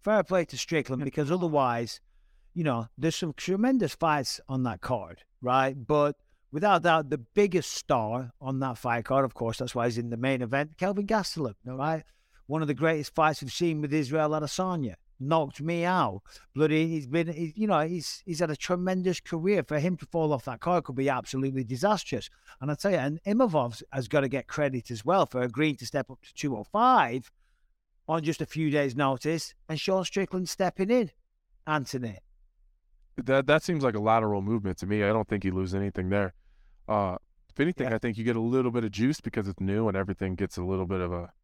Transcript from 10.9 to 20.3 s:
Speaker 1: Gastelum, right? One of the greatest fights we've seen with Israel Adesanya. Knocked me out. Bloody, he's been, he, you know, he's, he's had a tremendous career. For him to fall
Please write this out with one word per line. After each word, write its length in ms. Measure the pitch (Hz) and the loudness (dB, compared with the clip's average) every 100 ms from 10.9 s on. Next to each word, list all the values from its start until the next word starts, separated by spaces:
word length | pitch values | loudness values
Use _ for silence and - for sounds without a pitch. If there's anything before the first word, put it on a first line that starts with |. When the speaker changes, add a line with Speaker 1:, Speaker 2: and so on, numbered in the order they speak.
| 202 202 | -2 0
Speaker 1:
Gastelum, 480 | 220 185 - 135 101 123 | 0 -2 -4 -6 -8 -12
right? 380 | 131 143 160 - _ _ _ - | -4 -2 -2 -6 _ _ _ -6
One 140 | 151 | -2
of 60 | 156 | -2
the 60 | |
greatest 420 | 135 160 160 143 - | 0 2 0 -2 2
fights 260 | 156 147 | 2 2
we've 100 | 135 | -6
seen 300 | - 175 156 | -2 0 0
with 120 | 147 | 0
Israel 360 | 151 131 156 151 | 0 0 0 0
Adesanya. 640 | 156 151 - 185 175 131 87 _ _ | 0 -4 -2 -2 -2 -4 -8 _ _
Knocked 420 | 131 160 143 - | 0 0 0 -6
me 240 | 151 170 170 | -4 -2 0
out. 360 | 180 131 98 - - - | 2 0 -2 -12 -20 -14
Bloody, 340 | - 151 156 160 | 2 4 4 2
he's 200 | 165 131 | -2 -2
been, 200 | 151 165 | -2 0
he, 220 | 156 165 156 | -2 -6 -2
you 100 | 214 | 2
know, 140 | 170 156 | 2 2
he's, 340 | 175 147 - - | -2 -6 -10 -8
he's 140 | 160 | -2
had 120 | 170 | -2
a 60 | 147 | -2
tremendous 640 | - 180 180 185 180 175 | -2 0 0 0 0 -2
career. 420 | - 170 175 202 | -4 -2 2 2
For 160 | 139 151 | 2 0
him 160 | 160 180 | 0 -2
to 80 | - | -4
fall 260 | 170 156 | 0 0